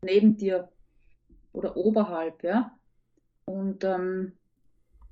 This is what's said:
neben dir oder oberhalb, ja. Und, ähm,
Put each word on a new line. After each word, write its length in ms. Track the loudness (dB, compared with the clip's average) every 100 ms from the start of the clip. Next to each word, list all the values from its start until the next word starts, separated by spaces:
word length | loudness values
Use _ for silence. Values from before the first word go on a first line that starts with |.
neben 340 | 2 6 6 4
dir 320 | 0 -2 -4 _ _ _ _ _ _ -20 _
oder 220 | -10 -6 -2
oberhalb, 680 | 2 2 0 -2 -6 -6
ja. 340 | -2 -2 -2 -8 _ _ _ _ _ _ -10
Und, 380 | -6 -6 -4
ähm, 500 | -4 -2 -4 -6 -8 -12 _ _ _ _ _ _ -20